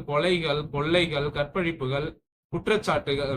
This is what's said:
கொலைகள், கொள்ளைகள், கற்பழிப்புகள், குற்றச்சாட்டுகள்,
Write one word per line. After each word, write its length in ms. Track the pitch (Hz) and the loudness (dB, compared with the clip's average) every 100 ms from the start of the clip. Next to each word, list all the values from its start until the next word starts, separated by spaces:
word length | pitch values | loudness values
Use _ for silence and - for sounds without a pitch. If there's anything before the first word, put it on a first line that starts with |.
கொலைகள், 580 | 143 147 175 180 160 147 147 | -2 2 2 2 2 -2 -2
கொள்ளைகள், 580 | 143 151 180 165 147 147 | -2 2 4 2 0 -2
கற்பழிப்புகள், 800 | 147 143 190 170 160 127 139 160 - _ _ _ | -2 -2 -2 -2 -2 -2 -2 -4 -10 _ _ _
குற்றச்சாட்டுகள், 800 | 170 196 214 185 151 147 139 139 | -4 0 2 2 0 0 -2 -2